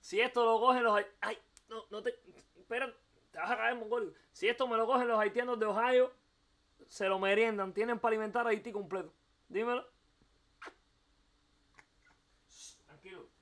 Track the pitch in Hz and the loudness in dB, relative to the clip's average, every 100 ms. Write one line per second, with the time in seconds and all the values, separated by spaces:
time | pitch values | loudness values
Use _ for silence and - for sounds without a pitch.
0 | - 190 240 247 233 226 240 254 233 208 | -4 0 0 2 2 4 4 4 4 2
1 | 202 - 208 226 _ - _ 226 214 214 | 0 -6 -8 -8 _ -20 _ -16 -12 -8
2 | 233 - - - _ _ 185 233 262 - | -8 -10 -16 -20 _ _ -8 -6 -6 -10
3 | _ _ _ 160 170 240 226 247 214 240 | _ _ _ -10 -4 -2 0 -2 -4 -4
4 | 196 - _ - 202 233 254 226 226 254 | -4 -10 _ -4 -2 0 0 0 2 2
5 | 247 226 214 202 247 240 214 202 240 254 | 2 2 2 0 -2 0 0 0 4 4
6 | 254 - _ _ _ _ _ _ - - | 4 0 _ _ _ _ _ _ -20 -4
7 | 190 190 196 202 226 208 190 185 226 233 | 0 2 4 4 4 2 -4 -2 -2 0
8 | 226 220 214 220 233 214 226 208 185 190 | 0 0 -2 -2 0 0 -2 -8 -6 -6
9 | 156 _ _ _ _ 190 226 247 - _ | -8 _ _ _ _ -4 -2 -2 -6 _
10 | _ _ _ _ _ _ - - _ _ | _ _ _ _ _ _ -20 -20 _ _
11 | _ _ _ _ _ _ _ _ - _ | _ _ _ _ _ _ _ _ -20 _
12 | _ _ _ _ _ - - - _ 147 | _ _ _ _ _ -20 -20 -20 _ -20
13 | 185 180 - _ | -20 -18 -20 _